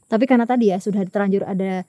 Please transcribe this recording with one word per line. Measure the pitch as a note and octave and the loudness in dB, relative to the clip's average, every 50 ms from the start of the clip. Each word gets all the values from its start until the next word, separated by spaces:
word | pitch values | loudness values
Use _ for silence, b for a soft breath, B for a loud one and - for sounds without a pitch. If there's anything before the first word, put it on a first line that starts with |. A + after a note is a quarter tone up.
| _ | _
tapi | - A3+ G#3+ C4 | -2 0 0 2
karena | B3+ C4 A#3+ A#3 | 4 4 2 2
tadi | A3+ B3 B3 A#3 G3+ | 2 2 2 2 2
ya | F3+ G3 | 2 0
sudah | - G#3+ F#3 G#3 F#3+ | -2 -2 -2 -2 -2
terlanjur | F#3 - G#3 G3+ G3 F#3+ G3 | -2 -2 -2 0 0 0 -2
ada | - - G3+ F#3 F#3+ F#3+ F#3 F#3 F3+ | -2 -2 -4 -4 -4 -4 -4 -6 -8